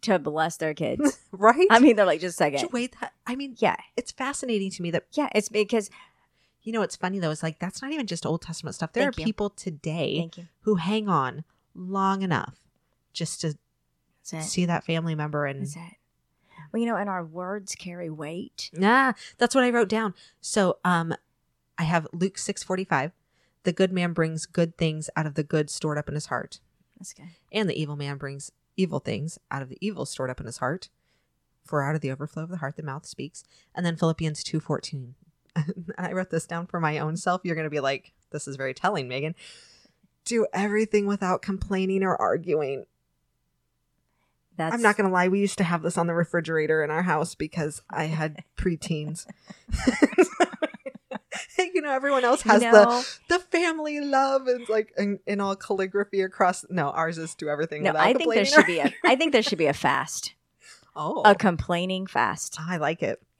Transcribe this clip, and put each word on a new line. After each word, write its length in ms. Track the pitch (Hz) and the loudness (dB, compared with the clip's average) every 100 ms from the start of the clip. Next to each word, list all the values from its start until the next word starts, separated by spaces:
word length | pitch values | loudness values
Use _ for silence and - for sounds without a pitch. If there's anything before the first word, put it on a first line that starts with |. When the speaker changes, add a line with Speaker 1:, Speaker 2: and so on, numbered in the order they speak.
Speaker 1:
to 160 | - 269 | 2 0
bless 380 | 277 151 160 - | 0 -2 -2 0
their 180 | 160 | -4
kids. 440 | 151 147 123 285 - | -2 -2 0 0 0
Speaker 2:
<laughs> 80 | _ | _
Right? 340 | 190 208 247 381 | 4 6 8 8
Speaker 1:
I 80 | 233 | 10
mean, 180 | 277 214 | 10 8
they're 80 | 190 | 6
like, 140 | 156 | 4
"Just 140 | 180 | -2
a 20 | - | 0
second." 240 | 151 139 | 2 2
Speaker 2:
Did 20 | |
you 60 | 349 | -2
wait 220 | 240 247 - | -2 -4 -8
that? 120 | - _ - | -14 _ -8
I 100 | 254 | -6
mean, 180 | 277 226 | -8 -2
Speaker 1:
Yeah. 180 | 208 - - - | 0 0 -6 -10
Speaker 2:
it's 140 | - | -10
fascinating 580 | - 262 285 254 220 196 | -6 -6 -6 -2 -2 -2
to 100 | - | -6
me 80 | 170 | -4
that 160 | 165 - | -4 -4
Speaker 1:
Yeah, 160 | - 285 | -4 0
it's 140 | 214 208 | 0 0
because 400 | 214 202 226 202 - - _ _ _ _ _ | -2 2 0 -2 -12 -20 _ _ _ _ _
Speaker 2:
You 100 | - | -6
know, 80 | 220 | -2
what's 160 | 190 - | -2 -2
funny, 220 | 185 196 | -4 -2
though, 120 | 170 | -2
is, 120 | 156 | -2
like, 160 | 160 160 | -6 -6
that's 220 | 175 - | -8 -6
not 100 | 269 | -6
even 140 | 311 226 | -4 -4
just 200 | 165 - | -4 -4
Old 160 | 165 | -4
Testament 320 | - 165 160 | -6 -10 -10
stuff. 180 | - 160 | -8 -6
There 120 | 233 | 0
Speaker 1:
Thank 120 | 277 240 | 0 0
Speaker 2:
are 40 | |
Speaker 1:
you. 40 | |
Speaker 2:
people 240 | 165 214 208 | -4 -2 -4
today 680 | - - 151 - 160 151 151 | -4 -12 -8 -6 -4 -2 -2
Speaker 1:
Thank 180 | 165 - | -6 -10
you. 80 | 175 _ | -20 _
Speaker 2:
who 140 | - | -2
hang 340 | 202 165 214 208 | 0 0 -2 2
on 360 | 165 131 139 - _ _ | 0 0 -4 -14 _ _
long 460 | - 185 196 190 196 | -14 -6 0 0 0
enough 360 | 190 135 - - _ _ _ _ _ | 0 -2 -2 -12 _ _ _ _ _
just 260 | - 165 - | -8 -8 -4
to 140 | 165 147 _ _ _ _ _ _ - | -6 -6 _ _ _ _ _ _ -14
Speaker 1:
That's 160 | 160 156 | -10 -4
it. 40 | |
Speaker 2:
see 160 | - 180 | -2 0
that 180 | 170 | 0
family 300 | - 165 165 | -2 -2 -2
member 320 | 156 151 147 143 | -4 -4 -2 -4
and 160 | 139 | -4
Speaker 1:
That's 140 | 139 156 | -8 -10
it. 180 | 170 - _ _ _ _ _ - 151 | -18 -20 _ _ _ _ _ -20 -8
Well, 100 | 220 | -4
you 60 | 233 | -2
know, 100 | 208 | -2
and 120 | 202 | -2
our 160 | 185 | -4
words 500 | 165 165 180 208 196 | -8 -10 -8 -8 -10
carry 360 | - 180 175 170 | -12 -12 -10 -10
weight. 600 | 156 151 170 - - - | -8 -10 -10 -12 -14 -14
Speaker 2:
Yeah, 380 | 156 196 247 262 220 - - | 0 4 4 4 -2 -10 0
that's 160 | 240 | 2
what 100 | 269 | 4
I 60 | 247 | 4
wrote 180 | 240 196 | 2 2
down. 260 | 214 220 - - _ | 0 -2 -6 -20 _
So, 360 | - - 185 - | -2 2 2 2
um, 300 | 185 175 165 - _ _ _ _ _ - | 2 2 0 -6 _ _ _ _ _ -4
I 60 | |
have 220 | 165 170 156 | 2 2 0
Luke 240 | 170 185 - | -2 -2 -2
six 260 | - 202 | -8 -8
forty-five. 500 | - 185 190 147 143 _ _ _ _ _ | -4 -4 0 0 0 _ _ _ _ _
"The 80 | - | -4
good 180 | 170 190 | 2 2
man 200 | 185 175 | 2 0
brings 320 | 170 160 160 - | 0 -2 -2 -4
good 300 | - 170 - | 0 0 0
things 320 | 165 156 151 - | -2 -2 -6 -4
out 80 | 156 | -4
of 80 | |
the 80 | 143 | -4
good 280 | 147 156 151 | -2 0 -2
stored 260 | - 156 147 | -4 -4 -4
up 100 | - | -4
in 60 | |
his 120 | 151 - | -8 -4
heart. 340 | 127 - - _ _ _ _ | -6 -6 -16 _ _ _ _
Speaker 1:
That's 160 | - | -20
good. 140 | - 175 _ _ | -18 -20 _ _
Speaker 2:
And 180 | 208 202 | -2 -2
the 120 | - | -2
evil 160 | 151 147 | -4 -6
man 220 | 143 139 | -6 -6
brings 340 | 139 139 - _ _ - | -10 -10 -16 _ _ -2
evil 220 | 185 147 | -2 -2
things 380 | - 110 156 - _ | -4 -6 -6 -10 _
out 120 | 135 | -10
of 80 | 131 | -8
the 80 | - | -8
evil 240 | 202 196 | -8 -6
stored 240 | 131 - 131 | -8 -6 -6
up 80 | 127 | -6
in 60 | 113 | -10
his 120 | - | -4
heart. 320 | 127 170 - _ _ _ _ _ _ _ | -4 -4 -8 _ _ _ _ _ _ _
For 180 | _ 151 | _ -2
out 120 | 139 | 0
of 80 | 156 | -2
the 80 | 143 | -4
overflow 300 | 135 147 - | -6 -8 -8
of 80 | 160 | -10
the 80 | 180 | -8
heart, 180 | 143 143 | -8 -8
the 60 | |
mouth 240 | 151 135 - | -10 -10 -12
speaks." 360 | - 147 - - _ _ | -14 -14 -14 -20 _ _
And 100 | - 175 | -4 -4
then 100 | 165 | 2
Philippians 480 | 165 160 160 151 | 0 2 -4 -4
two 160 | - - | -4 -4
fourteen. 540 | - 143 - 143 123 131 _ _ _ | -2 -4 -4 -10 -12 -18 _ _ _
<laughs> 40 | - | -4
and 360 | 151 185 165 - | -4 -6 -10 -8
I 140 | 180 | -4
wrote 180 | 185 185 | -4 -2
this 160 | 165 - | -4 -4
down 200 | 170 180 | -8 -6
for 140 | 175 | -2
my 180 | 160 151 | 0 0
own 180 | 151 165 | -2 -2
self. 240 | - 185 | 0 0
You're 120 | 180 160 | -2 -4
gonna 140 | 156 | -2
be 100 | 147 | 0
like, 320 | 135 135 _ _ _ | 0 -2 _ _ _
"This 160 | 151 - | -10 -10
is 80 | 131 | -6
very 180 | 135 | -6
telling, 340 | 135 180 202 127 | -2 -2 0 -4
Megan." 260 | 127 151 175 - - - _ _ _ _ _ | -4 -4 -8 -14 -20 -20 _ _ _ _ _
Do 220 | - 233 202 | -2 0 0
everything 540 | - 208 208 220 208 202 | 0 0 0 2 2 2
without 360 | 202 185 185 | 0 0 0
complaining 600 | - 196 - 190 190 190 | -2 -6 -2 0 0 0
or 120 | 190 - | 0 2
arguing. 640 | 98 127 165 151 143 135 - _ _ _ _ _ _ _ _ _ _ _ _ _ _ _ _ - | 2 0 0 0 0 -6 -10 _ _ _ _ _ _ _ _ _ _ _ _ _ _ _ _ -4
Speaker 1:
That's 180 | 160 | -2
Speaker 2:
I'm 80 | 233 | 2
not 140 | 220 208 | 2 4
gonna 140 | 196 | 2
lie, 180 | 180 180 | 4 2
we 120 | 196 | 4
used 160 | 202 - | 2 2
to 60 | |
have 180 | 175 170 | 0 0
this 140 | 156 180 | 0 0
on 100 | 170 | 0
the 80 | |
refrigerator 680 | 170 170 175 160 160 151 156 | 0 0 0 -2 -2 2 2
in 60 | 151 | 2
our 120 | 156 | 0
house 320 | 180 151 165 | 0 0 -2
because 480 | - 156 - 156 - _ | -4 -6 -4 -4 -6 _
I 140 | - | -6
had 400 | 156 156 156 147 - | -4 -2 -4 -6 -18
Speaker 1:
<laughs> 60 | - | -4
Speaker 2:
preteens. 680 | 190 165 - 160 151 160 - - _ - - | -4 -4 -4 -4 -4 -10 -14 -20 _ -20 -6
<laughs> 360 | - - - - - 359 - 359 - 302 - 269 - _ - _ - - - 359 | -2 0 2 0 4 4 4 -2 0 -8 -8 -16 -18 _ -14 _ -14 -8 -2 0
You 80 | 359 | 0
know, 100 | 294 | 0
everyone 320 | 269 277 269 | -2 2 2
else 200 | 247 277 | 4 2
Speaker 1:
You 60 | 220 | 6
Speaker 2:
has 100 | 214 | 6
Speaker 1:
know 100 | 233 | 10
Speaker 2:
the, 460 | 220 208 240 254 - _ | 10 12 6 0 -12 _
the 100 | 349 | 0
family 600 | 359 339 349 320 302 294 | 2 2 2 0 -4 -4
love 460 | 285 269 269 269 262 | 0 2 4 2 2
and, 180 | 247 233 | -2 2
like, 240 | 214 220 - | 0 0 -2
in, 240 | 202 196 - | -2 -2 -2
in 140 | 202 | -2
all 140 | 196 | 0
calligraphy 680 | 196 - 196 190 202 196 196 | -2 -2 -2 0 -2 -2 0
across. 420 | 190 - 185 180 - | -2 2 2 2 -4
No, 180 | 180 143 | -2 0
ours 260 | 151 160 165 | 0 -2 -2
is 160 | 160 | -8
do 140 | - 151 | -8 -4
everything 340 | 147 165 151 | -2 -2 -2
Speaker 1:
No, 80 | - | 0
Speaker 2:
without 120 | 151 170 | 4 4
Speaker 1:
I 60 | |
think 200 | 262 330 | 4 2
there 100 | 226 | 2
Speaker 2:
complaining 80 | 202 | 6
Speaker 1:
should 120 | 285 | 6
Speaker 2:
or 20 | 175 | 6
Speaker 1:
be 120 | 170 | 4
a, 40 | |
Speaker 2:
arguing. 180 | 147 - | 0 2
Speaker 1:
I 120 | 339 262 | 2 4
think 160 | 320 | 4
there 100 | 254 | 2
should 160 | 220 165 | 2 0
be 80 | 151 | 0
a 60 | |
fast. 600 | 143 131 131 131 - - _ | 2 0 0 -2 -8 -10 _
Speaker 2:
<laughs> 60 | _ _ - - _ - | _ _ -20 -20 _ -6
Oh. 260 | 151 - | -4 4
Speaker 1:
A 120 | 214 202 | 6 6
complaining 720 | 208 170 - 175 185 185 185 | 4 0 -2 -2 -2 -4 -4
fast. 500 | - 110 - - - | 0 0 -2 -10 -10
Speaker 2:
I 160 | 160 180 | -6 -2
like 220 | 147 165 | -2 -2
it. 220 | 131 - _ _ | -4 -6 _ _